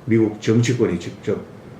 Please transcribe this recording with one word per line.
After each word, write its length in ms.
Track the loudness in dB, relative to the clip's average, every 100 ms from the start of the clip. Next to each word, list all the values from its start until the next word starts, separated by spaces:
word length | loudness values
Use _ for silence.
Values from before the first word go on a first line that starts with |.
미국 380 | 0 2 2 0
정치권이 580 | 0 2 2 2 0 -2
직접, 400 | -6 -10 -6 -6 -8 -18 -20